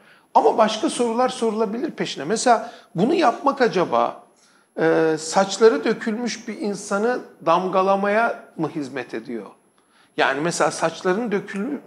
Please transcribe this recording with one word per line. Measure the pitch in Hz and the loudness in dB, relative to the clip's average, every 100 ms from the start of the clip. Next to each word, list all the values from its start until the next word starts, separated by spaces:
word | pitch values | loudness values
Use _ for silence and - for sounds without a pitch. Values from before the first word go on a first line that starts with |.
| _ - _ | _ -20 _
Ama | 247 220 - | 4 4 4
başka | 214 - 311 | 2 2 -2
sorular | - 240 226 254 | 0 0 0 0
sorulabilir | - 226 214 220 233 302 | 0 -2 0 -2 -2 -6
peşine. | - 170 - | -4 -6 -6
Mesela | 143 220 254 220 - - - | -4 0 2 2 0 -14 -10
bunu | 160 226 | 0 2
yapmak | 349 285 233 277 269 | 4 2 2 -2 2
acaba, | 240 170 156 117 120 - - _ _ _ _ - | 0 2 0 2 0 -4 -18 _ _ _ _ -2
e, | 160 165 160 156 | 2 2 2 0
saçları | - 185 196 - 226 277 | -2 0 0 4 4 4
dökülmüş | 262 214 240 214 240 - - | 0 -2 -2 -4 -4 -8 -10
bir | 208 | -6
insanı | 214 190 - 202 226 247 - - 151 | -6 -6 -4 -2 0 -2 -6 -6 2
damgalamaya | 170 185 185 190 196 202 214 233 - - - | 2 2 2 2 2 2 2 0 -2 -12 -6
mı | 156 | -6
hizmet | - 135 135 123 | -4 -8 -8 -8
ediyor? | 120 113 117 95 - _ _ _ _ _ - | -10 -8 -10 -12 -18 _ _ _ _ _ 0
Yani | 127 139 | 0 2
mesela | 165 165 156 | -2 0 0
saçların | 156 165 - 185 190 240 | 0 -4 -2 -2 -2 0
dökül-, | 196 190 196 233 294 | -4 -4 -6 -6 -6